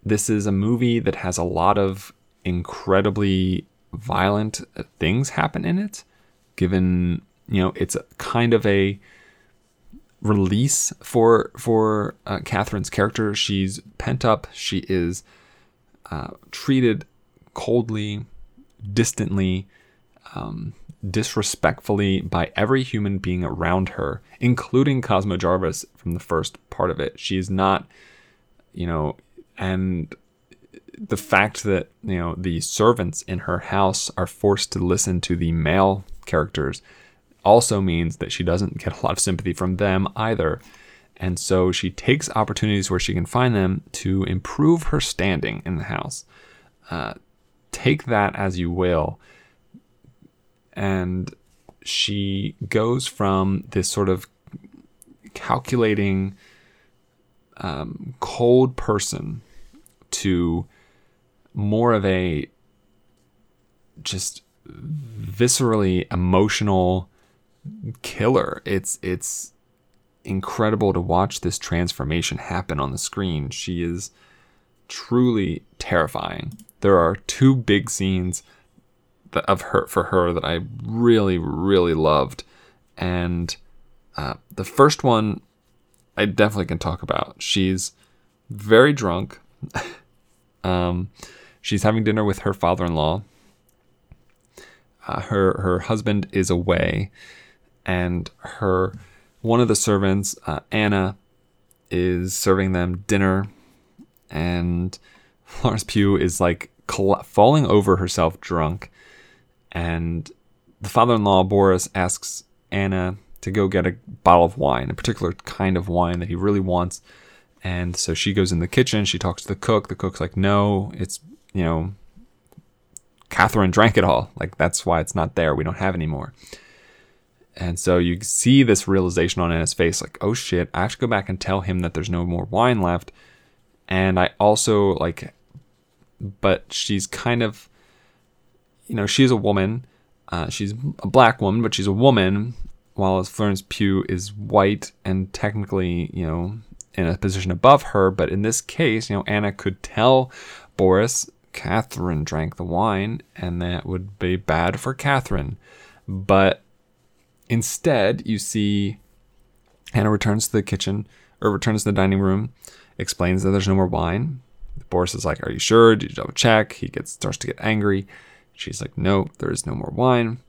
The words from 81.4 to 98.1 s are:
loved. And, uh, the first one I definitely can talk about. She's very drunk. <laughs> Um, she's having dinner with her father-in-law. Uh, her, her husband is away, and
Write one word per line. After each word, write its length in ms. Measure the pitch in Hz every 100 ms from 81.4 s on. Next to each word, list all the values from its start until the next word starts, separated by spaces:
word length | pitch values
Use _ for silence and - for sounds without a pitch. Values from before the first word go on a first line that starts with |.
| 85 76 92 98 87
loved. 500 | 80 78 76 65 - - _ _ _ _ -
And, 580 | 90 90 87 87 87 - - - _ _ _ -
uh, 180 | 69 - _
the 140 | -
first 400 | 95 - 143 151
one 360 | 135 117 110 - _ _ _ _ _ _ _ -
I 100 | 104
definitely 400 | 92 104 104 85
can 120 | 82
talk 240 | 85 78
about. 340 | - - - -
She's 540 | - - 95 95 - _ _ _ _ _ _
very 420 | 104 101 110 139
drunk. 480 | 147 107 85 - - _ _ -
<laughs> 60 | - - - _ _ _ _ _ _
Um, 460 | 95 90 90 90 92 _ - - - _
she's 220 | - 104
having 220 | 107 110
dinner 180 | 110 107
with 180 | 104 98
her 140 | -
father-in-law. 680 | 98 85 87 87 82 76 92 104 _ _ _ _ _ _ _ _ - _ _ _ - - _ _ _ -
Uh, 120 | -
her, 380 | - 101 95 -
her 200 | 92 90
husband 480 | - 110 110 104 92
is 200 | 98 92
away, 600 | 90 92 87 92 - 98 _ - - - _ _ _
and 460 | - 90 90